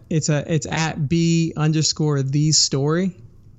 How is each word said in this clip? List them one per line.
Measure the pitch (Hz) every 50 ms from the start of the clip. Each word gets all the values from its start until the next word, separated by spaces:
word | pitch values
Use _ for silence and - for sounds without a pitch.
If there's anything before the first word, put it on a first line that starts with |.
| - -
it's | 180 156 - -
a, | 151 143 - -
it's | 165 147 -
at | 185 151 151 165 156 - 170 151 127
B | 170 170 165 170 165 165 165 160 -
underscore | - 151 156 156 160 151 - - - 156 151 147 139 135
the | 135 135 147 151 156 147
story. | - - - 147 135 139 147 160 175 190 190 - - - - - - - - -